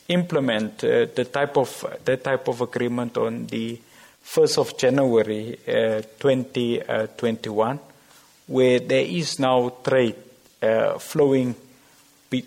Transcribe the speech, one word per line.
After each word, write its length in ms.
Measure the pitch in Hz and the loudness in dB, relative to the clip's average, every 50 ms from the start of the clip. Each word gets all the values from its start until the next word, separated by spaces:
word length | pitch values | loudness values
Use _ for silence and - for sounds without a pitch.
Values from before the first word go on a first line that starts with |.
| _ - | _ -2
implement, 760 | 175 180 175 175 165 151 135 127 113 107 107 107 - - - | 0 0 0 0 0 0 0 2 0 0 -2 -4 -6 -4 0
uh, 220 | 117 120 117 117 - - | 2 4 4 2 2 0
the 120 | - 123 | -4 -4
type 320 | - - 139 143 143 - | -2 0 -2 -2 0 2
of, 280 | 147 131 120 - - - - - - - | 0 0 0 -4 -10 -10 -10 -10 -6 -2
that 180 | - 131 131 - | -2 -2 0 0
type 240 | 139 135 127 - | -2 -2 -2 -2
of 140 | - 127 117 | -4 -2 -2
agreement 560 | 123 117 - 123 123 120 120 123 123 117 117 | -4 -4 -2 -2 -2 -2 -2 -4 -4 -4 -2
on 300 | 123 113 113 113 117 117 | -2 -2 -2 -2 -6 -8
the 340 | 113 117 113 113 117 117 117 - _ - - - - _ _ | -8 -6 -6 -6 -6 -8 -12 -16 _ -20 -20 -20 -20 _ _
first 380 | _ - - - - 110 - - | _ -4 2 2 4 4 4 0
of 200 | 139 - - - | -2 -2 -2 0
January, 800 | - 127 127 139 139 131 117 113 107 104 107 107 107 113 123 - - | 2 2 4 4 2 4 4 4 2 2 -2 -6 -6 -10 -12 -12 -8
uh, 360 | - 123 117 113 113 110 110 107 - - - | -4 -2 0 0 0 0 -2 -6 -8 -16 -2
twenty, 640 | - 139 131 131 123 127 - 127 123 117 117 117 - | 0 0 2 2 -2 -4 -4 -4 -2 0 -2 -4 -2
uh, 260 | - 117 110 110 107 - | -4 -4 -4 -4 -4 -6
twenty-one, 640 | - - 117 113 113 - 113 107 104 107 117 135 147 - - - - _ _ - - _ _ _ _ _ | -4 -4 -4 -4 -4 -6 -6 -2 0 0 0 -2 -6 -10 -18 -20 -20 _ _ -20 -20 _ _ _ _ _
where 320 | - 135 127 127 127 127 123 | -4 0 2 4 4 4 2
there 260 | - - 131 131 139 | 2 0 0 0 0
is 360 | - 180 175 160 - - - | 0 -2 -4 -4 -4 -4 -2
now 300 | 139 131 131 127 123 123 123 - - | 0 2 2 2 2 0 -4 -4 -2
trade, 320 | - 135 131 123 113 104 - - - - _ _ _ _ _ - | 0 2 4 2 2 0 -6 -16 -20 -20 _ _ _ _ _ 0
uh, 360 | 110 110 110 110 104 - - | 2 2 2 2 0 -2 -4
flowing 580 | - - - 156 147 139 135 131 127 123 117 - - - - _ _ _ _ _ _ _ _ _ _ _ | -8 -6 0 2 4 4 4 2 2 0 -4 -8 -12 -20 -20 _ _ _ _ _ _ _ _ _ _ _
be-, 160 | - 127 123 | -6 -6 -6